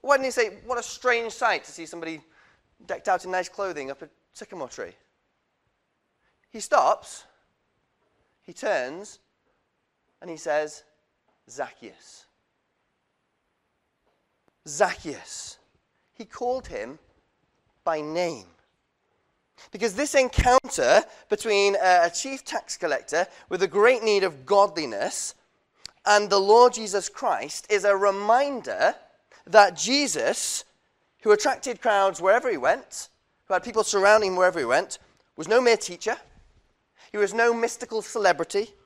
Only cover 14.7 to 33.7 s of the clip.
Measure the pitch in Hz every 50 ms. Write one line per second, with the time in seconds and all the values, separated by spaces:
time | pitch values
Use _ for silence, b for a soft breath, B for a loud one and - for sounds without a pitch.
14.7 | 143 147 202 175 - - - 160 131 104 - - - - - - - _ _ _
15.7 | _ _ _ _ _ _ _ _ _ _ 220 _ - - 247 247 254 262 - -
16.7 | 165 107 107 120 147 156 _ _ _ _ _ _ _ _ _ _ _ _ _ _
17.7 | _ _ _ 170 165 156 147 151 156 170 180 170 160 117 92 87 _ _ _ _
18.7 | _ _ _ _ _ _ _ _ _ _ _ _ _ _ _ _ _ B B B
19.7 | - 196 214 226 185 214 294 277 - 285 254 247 - - - 247 247 262 - 254
20.7 | - - 131 120 160 208 220 B B B B _ 214 208 - 226 208 202 202 202
21.7 | 196 185 180 185 180 175 170 175 - - - 269 269 269 _ - 320 - - -
22.7 | - - 180 165 139 127 - - - 165 185 B B B B B - 175 190 180
23.7 | 151 202 208 247 262 233 220 220 208 196 185 185 151 135 131 135 202 196 202 202
24.7 | 196 170 151 127 110 98 123 208 - - - - - _ _ _ _ _ _ _
25.7 | _ B B B B _ _ 202 208 208 208 196 196 202 196 202 220 233 247 247
26.7 | - 220 220 202 190 202 - - - - - 226 160 101 117 151 - - - -
27.7 | 208 202 180 208 202 190 202 202 196 196 208 208 226 254 285 285 277 233 - 123
28.7 | 101 92 139 190 - - - _ _ _ _ b b b b 175 170 214 202 185
29.7 | 175 160 160 208 262 285 294 233 - 147 113 143 226 - - - - - - _
30.7 | _ _ _ _ _ _ _ _ _ _ - 214 208 208 - 294 247 - - 262
31.7 | 233 - - 233 208 202 196 196 175 - 170 190 208 247 262 302 202 139 123 147
32.7 | 214 269 - _ - - - _ _ _ _ _ _ _ _ _ 190 180 - -